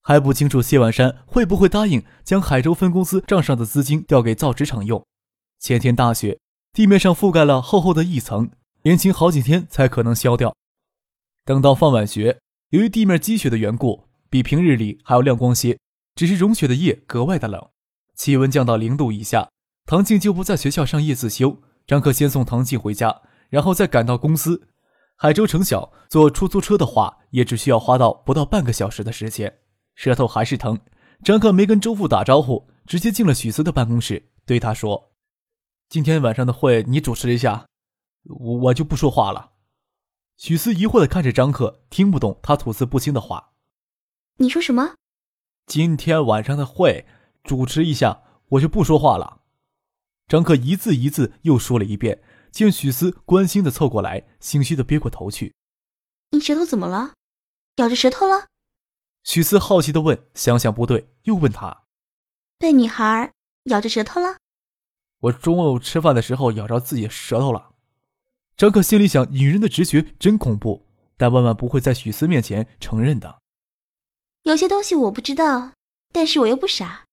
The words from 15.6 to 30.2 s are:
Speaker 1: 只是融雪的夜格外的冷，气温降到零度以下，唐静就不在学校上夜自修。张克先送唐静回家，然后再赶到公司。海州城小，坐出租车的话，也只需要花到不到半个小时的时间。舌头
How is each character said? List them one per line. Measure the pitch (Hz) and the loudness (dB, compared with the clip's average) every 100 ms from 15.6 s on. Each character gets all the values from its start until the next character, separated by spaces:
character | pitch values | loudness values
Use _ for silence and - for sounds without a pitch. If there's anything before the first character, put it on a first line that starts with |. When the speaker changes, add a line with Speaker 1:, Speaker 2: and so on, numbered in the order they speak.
| 120 - _ _ _ | -2 -4 _ _ _
Speaker 1:
只 | - | -4
是 | 170 | -2
融 | 190 180 | 2 0
雪 | 123 139 | 2 0
的 | |
夜 | 127 170 - | 0 0 -2
格 | - 120 | -6 -4
外 | 120 113 | -2 -2
的 | 110 | -6
冷， | 95 - _ _ _ _ | -10 -14 _ _ _ _
气 | - - 135 | -8 0 2
温 | 135 | 2
降 | 135 | 2
到 | 120 | 2
零 | 113 113 143 | 0 -2 -2
度 | 131 | -2
以 | 104 | -4
下， | 107 113 - _ _ _ | -2 -2 -4 _ _ _
唐 | - 170 | -2 0
静 | 196 208 | 2 2
就 | 208 | 2
不 | 180 | -2
在 | 170 180 | -2 -2
学 | 135 | -2
校 | 170 | -2
上 | 139 151 | -2 0
夜 | 151 | -2
自 | 127 113 | -4 -6
修。 | - 131 180 _ _ | 0 -2 -2 _ _
张 | - 143 | 0 2
克 | 139 | 2
先 | 131 147 | 2 0
送 | 131 | 0
唐 | 123 120 | -2 -2
静 | 127 123 | -2 -4
回 | - | -6
家， | 104 113 - _ _ _ | -2 -4 -4 _ _ _
然 | 143 | 0
后 | 170 | 0
再 | 175 - | 0 2
赶 | 123 | 2
到 | 117 123 | 0 0
公 | 151 | 0
司。 | 156 156 175 _ _ _ _ _ | 0 -2 -4 _ _ _ _ _
海 | _ 151 | _ 2
州 | 160 214 | 2 2
城 | 165 | 0
小， | 190 101 - _ _ | 0 -2 -6 _ _
坐 | 156 151 | 4 4
出 | - 190 | 4 -2
租 | 196 | -2
车 | - 202 | 0 0
的 | |
话， | 175 - 104 _ _ | 0 0 -2 _ _
也 | 123 | -2
只 | 120 | -2
需 | 117 139 | -2 0
要 | 113 | 0
花 | - 127 | 2 2
到 | 117 | 2
不 | - - | 0 -2
到 | 147 | -2
半 | 143 214 | 0 -2
个 | 123 | -2
小 | 113 101 | -4 -6
时 | - | -6
的 | 107 | -10
时 | - 110 | -10 -10
间。 | 107 101 _ _ _ _ | -8 -10 _ _ _ _
舌 | _ 131 | _ -2
头 | 123 | 0